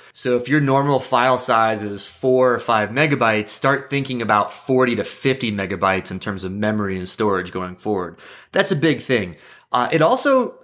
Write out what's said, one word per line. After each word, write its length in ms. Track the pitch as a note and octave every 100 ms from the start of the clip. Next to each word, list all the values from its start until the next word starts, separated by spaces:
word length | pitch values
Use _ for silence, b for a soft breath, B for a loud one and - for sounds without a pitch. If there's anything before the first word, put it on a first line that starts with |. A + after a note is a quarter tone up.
| B
So 240 | - B2+ B2
if 120 | B2
your 120 | D3+
normal 380 | C#3 C#3 C#3+ C3
file 380 | - B2 B2+ B2
size 460 | - A2+ A2+ G#2+
is 240 | G#2 G2+ -
four 460 | - C3 B2+ B2+
or 60 | A#2
five 300 | - A2 G#2
megabytes, 600 | B2 D#3 C3+ A2+ G#2+ G#2
start 400 | - C3+ C#3 -
thinking 320 | C#3 C3 B2
about 300 | A2 G#2 G#2
forty 440 | - - B2+ B2+ G#2
to 80 | F#2
fifty 460 | - C3+ C3 A2+
megabytes 600 | G2+ F#2+ F#2+ F#2+ F#2+ -
in 80 | F#2
terms 240 | A2 F#2+
of 80 | F#2
memory 460 | G2+ G#2+ G#2+ G2 F#2
and 100 | F#2
storage 440 | - G#2+ F#2 F2+
going 240 | F#2 F2+ F2+
forward. 420 | G#2+ G2+ E2+ F2 B B B
That's 200 | - -
a 60 | D3+
big 220 | D#3+ B2+
thing. 380 | - A#2+ F#2 D#2+ B B B
Uh, 160 | A#2+ B2
it 120 | D#3+
also 500 | D#3+ B3+ C#4+ C4 A#3 -